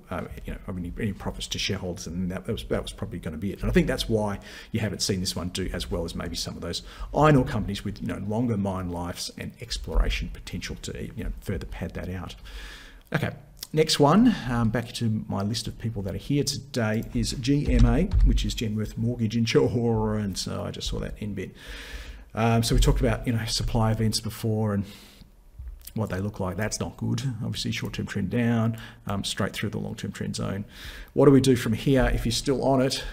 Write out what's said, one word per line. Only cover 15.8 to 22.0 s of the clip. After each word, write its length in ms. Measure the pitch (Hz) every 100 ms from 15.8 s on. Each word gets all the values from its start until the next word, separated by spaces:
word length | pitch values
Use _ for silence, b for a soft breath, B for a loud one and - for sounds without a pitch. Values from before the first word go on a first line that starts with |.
| 117 113
that 120 | 95 92
are 20 |
here 280 | - 143 131
today, 580 | - - - 160 117 -
is 180 | 123 110
G 340 | - 117 143 143
M 160 | 123 117
A, 180 | 120 196 -
which 220 | 120 117 104
is 100 | -
Genworth 420 | 110 107 107 -
Mortgage 380 | 113 117 110 117
Insurance. 1120 | 113 139 - 127 117 113 107 107 104 92 -
I 240 | 98 95
just 160 | 95 -
saw 120 | 104
that 220 | 101 -
in 120 | 104
bit. 180 | 95 92 B B B B B